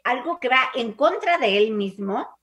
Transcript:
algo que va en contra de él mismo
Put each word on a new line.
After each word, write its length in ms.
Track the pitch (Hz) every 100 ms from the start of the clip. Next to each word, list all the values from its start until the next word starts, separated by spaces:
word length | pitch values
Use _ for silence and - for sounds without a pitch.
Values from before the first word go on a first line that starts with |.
| 240
algo 340 | 254 320 330
que 80 | 254
va 200 | 262 254
en 200 | 269 233
contra 440 | - 302 370 381 339
de 200 | 233 202
él 140 | 220
mismo 560 | 214 196 190 196 220 - -